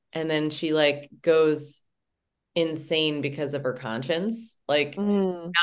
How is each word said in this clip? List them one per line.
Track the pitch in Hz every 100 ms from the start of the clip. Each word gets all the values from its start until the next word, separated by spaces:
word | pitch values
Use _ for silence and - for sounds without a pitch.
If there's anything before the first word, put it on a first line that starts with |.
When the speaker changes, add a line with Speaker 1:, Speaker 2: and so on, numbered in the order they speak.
| _
Speaker 1:
And | 165 160
then | 156 151
she, | 151 160
like, | 156 147 143 - -
goes | 170 160 156 147 - - _ _ _ _ _ _ _
insane | 170 165 156 - 160 156 147
because | 139 143 139
of | 143
her | 127
conscience, | 123 113 113 139 165 214 226 - - -
like, | 147 147 196
Speaker 2:
Mm. | 202 202 190 180 170 175